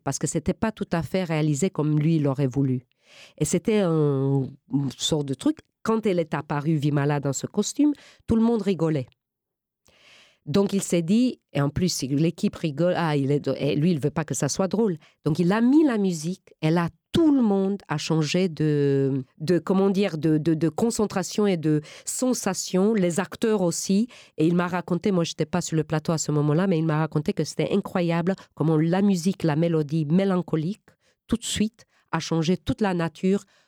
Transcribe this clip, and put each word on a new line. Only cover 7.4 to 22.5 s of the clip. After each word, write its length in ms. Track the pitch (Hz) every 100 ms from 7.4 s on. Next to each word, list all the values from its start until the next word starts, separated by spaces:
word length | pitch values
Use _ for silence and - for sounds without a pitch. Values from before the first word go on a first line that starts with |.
| -
costume, 460 | - 208 - 294 285 - - -
tout 100 | 226
le 60 |
monde 180 | 226 233
rigolait. 440 | 196 175 160 156 123 _ _ _ _ _ _ _ _ _ _ - _ _ -
Donc 260 | 175 196
il 100 | 196
s'est 200 | - 175
dit, 380 | 165 214 247 - _
et 80 | -
en 80 | 143
plus, 240 | - 180
si 160 | - 127
l'équipe 480 | 139 160 170 208 -
rigole, 380 | 170 139 175 180
ah, 200 | 165 151
il 140 | 135
est, 160 | 143 139 131
et 180 | 139 147
lui, 140 | 160
il 100 | 165
veut 100 | 143
pas 140 | 156
que 80 | 160
ça 140 | - 143
soit 200 | - 190
drôle. 280 | 190 226 165 - _ -
Donc 120 | 156
il 140 | 175
a 80 | 208
mis 240 | 240 294
la 140 | 320 226
musique, 560 | 190 170 151 185 _ -
et 80 | 156
là, 180 | 170 165 - _
tout 220 | - 320
le 80 | 277
monde 400 | 226 196 190 202 -
a 100 | 151
changé 500 | - 160 147 180 185
de, 760 | 151 156 147 143 139 135 135 131 -
de, 200 | 156 175
comment 320 | 156 190 196
dire, 260 | 190 202 160
de, 220 | 160 156
de, 160 | 151
de 140 | 160 165
concentration 760 | - 233 226 208 202 180 - 208
et 120 | 180
de 240 | 156 151 151 - -
sensation, 880 | - 254 240 -